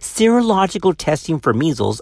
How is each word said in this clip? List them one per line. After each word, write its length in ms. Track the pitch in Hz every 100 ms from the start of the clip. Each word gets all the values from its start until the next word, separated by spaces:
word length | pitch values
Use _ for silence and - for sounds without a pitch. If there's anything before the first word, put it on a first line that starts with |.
serological 920 | - - 226 240 226 190 190 202 190 160
testing 420 | - 151 - 156
for 140 | 127
measles, 480 | 113 156 117 104 110